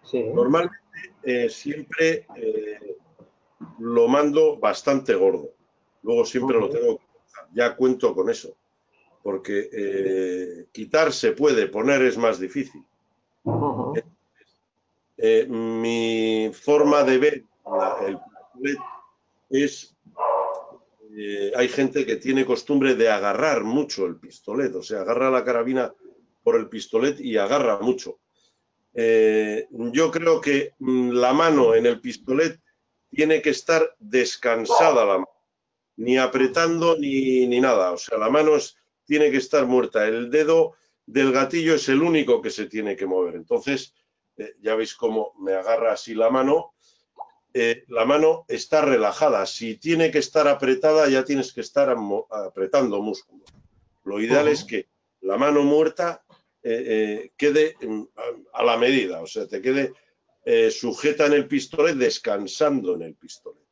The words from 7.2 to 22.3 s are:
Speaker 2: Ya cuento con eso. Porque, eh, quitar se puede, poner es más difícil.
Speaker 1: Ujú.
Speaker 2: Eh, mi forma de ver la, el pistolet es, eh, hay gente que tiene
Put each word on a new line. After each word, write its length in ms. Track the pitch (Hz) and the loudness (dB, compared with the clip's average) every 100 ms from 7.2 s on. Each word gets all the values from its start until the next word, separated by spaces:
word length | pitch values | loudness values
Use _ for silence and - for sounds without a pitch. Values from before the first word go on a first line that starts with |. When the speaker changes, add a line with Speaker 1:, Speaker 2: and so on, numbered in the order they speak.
| _ - - | _ -20 -10
Speaker 2:
Ya 220 | 107 120 - | -2 -2 2
cuento 380 | 127 127 120 | 0 2 0
con 160 | - 98 | 0 -2
eso. 260 | 113 - - _ _ _ _ _ _ | -4 -10 -20 _ _ _ _ _ _
Porque, 460 | 101 95 98 101 - | -8 -8 -4 -6 -6
eh, 920 | 113 98 98 95 95 92 90 90 85 - | -8 -6 -4 -2 -2 -2 -6 -8 -14 -18
quitar 400 | - 107 156 156 | -16 -2 0 2
se 180 | 127 113 | 0 -2
puede, 360 | - 147 117 92 | 2 2 2 0
poner 340 | 104 120 139 | -2 2 4
es 160 | 127 110 | 2 2
más 220 | 117 92 | 0 0
difícil. 440 | 92 139 - 67 _ _ _ _ _ _ | -6 -6 -8 -14 _ _ _ _ _ _
Speaker 1:
Ujú. 500 | - 110 143 123 120 156 - _ _ _ _ _ _ _ _ _ _ - | -6 -2 -2 -4 -6 -6 -8 _ _ _ _ _ _ _ _ _ _ -2
Speaker 2:
Eh, 300 | 110 113 127 | 2 2 2
mi 1040 | 113 113 113 117 117 113 113 110 110 110 | -4 -4 -4 -2 -2 -2 0 0 0 -2
forma 520 | - - 147 143 147 | -4 0 4 4 4
de 140 | 131 127 | 4 4
ver 260 | 147 143 _ _ | 2 0 _ _
la, 340 | - - - - | -6 -2 -2 -4
el 140 | 98 95 | -6 -8
pistolet 600 | - - - 123 139 139 - - _ _ _ _ _ | -14 -20 -20 -8 -8 -8 -12 -18 _ _ _ _ _
es, 460 | 135 143 - - _ _ - - - - - - - _ _ 110 107 | -2 -2 -4 -20 _ _ -6 -2 -2 -4 -8 -14 -20 _ _ -20 -12
eh, 360 | 104 101 101 | -10 -6 -4
hay 140 | 120 127 | -2 -2
gente 360 | 139 131 147 | 0 -2 -2
que 120 | 120 110 | -4 -4
tiene 280 | 127 | -2